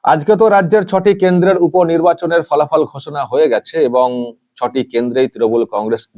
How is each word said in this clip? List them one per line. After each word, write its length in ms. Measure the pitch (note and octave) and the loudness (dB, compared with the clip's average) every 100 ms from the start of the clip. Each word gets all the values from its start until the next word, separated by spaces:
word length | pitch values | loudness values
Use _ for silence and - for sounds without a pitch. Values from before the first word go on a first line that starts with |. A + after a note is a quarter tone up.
| - | -2
আজকে 280 | D#3 D3 G#3 | 0 2 2
তো 80 | A3 | 4
রাজ্যের 360 | G3+ E3+ G#3 F#3+ | 4 2 0 0
ছটি 260 | F#3+ G3 G3 | -2 0 2
কেন্দ্রের 420 | F#3 F3+ F3+ F3+ | 2 2 2 2
উপনির্বাচনের 840 | F3 F3+ E3+ E3 E3+ E3+ E3+ E3+ | 2 2 2 2 0 0 0 -2
ফলাফল 400 | D3+ D3+ D3 D#3+ D3+ | 0 0 0 0 -2
ঘোষণা 380 | C#3 D3+ D3 C3 | -6 -14 -10 -4
হয়ে 220 | C3+ D#3 | 0 0
গেছে 280 | G#2+ - D#3+ C3 | 0 -4 -2 0
এবং 220 | B2+ B2+ B2 A#2+ A2+ _ - | 2 0 -2 -8 -12 _ -8
ছটি 260 | B2 C3 B2+ | -6 -4 -4
কেন্দ্রেই 440 | A#2 B2 B2+ C3 | -4 -2 0 -2
তৃণমূল 340 | A2 A2+ A#2 A#2 | 0 -2 0 -2
কংগ্রেস 360 | G#2 A2 A2+ - | -4 -4 -6 -8